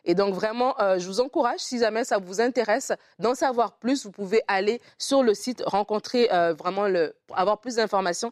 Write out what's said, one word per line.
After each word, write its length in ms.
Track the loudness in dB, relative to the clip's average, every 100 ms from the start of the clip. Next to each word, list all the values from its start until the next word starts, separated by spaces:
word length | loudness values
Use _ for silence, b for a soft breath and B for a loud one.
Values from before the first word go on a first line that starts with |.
Et 120 | 0 2
donc 180 | 2
vraiment, 400 | 0 -2 0 0 2
euh, 160 | 2 2
je 80 | 0
vous 140 | -2
encourage, 400 | -2 2 0 -2
si 180 | -6 0
jamais 260 | 0 0
ça 140 | 0 -2
vous 240 | -2 0
intéresse 520 | 0 0 0 0 -2 -8 b b
d'en 160 | -2 0
savoir 380 | 0 2 -2
plus, 320 | _ -4 -4 -6
vous 60 |
pouvez 300 | -12 -2 0 0
aller 340 | 0 0 -2 b b
sur 240 | 0 2
le 140 | 4 2
site, 260 | -2 -6 -2
rencontrer, 640 | -2 0 -4 -2 0 2
euh, 220 | 4 2 0
vraiment 320 | -4 -2 0
le, 280 | 2 0 -4 -10 -2
avoir 240 | 0 0
plus 160 | -2 -2
d'informations. 560 | 0 0 0 -2 -6